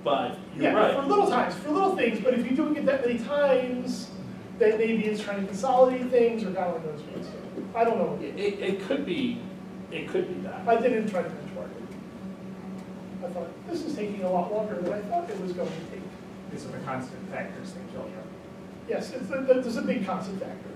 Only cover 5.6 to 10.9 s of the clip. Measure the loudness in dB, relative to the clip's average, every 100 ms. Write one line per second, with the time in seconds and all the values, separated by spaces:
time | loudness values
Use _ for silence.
5.6 | 2 8 8 8 4 6 6 4 -2 0
6.6 | 0 -2 -4 -8 -8 -10 -8 -10 -10 -8
7.6 | -6 2 4 4 0 -2 -6 -2 -2 0
8.6 | -2 -2 0 -2 0 0 0 -2 -6 -12
9.6 | -12 -12 -10 -8 -2 0 0 -2 -6 -4
10.6 | 4 6 6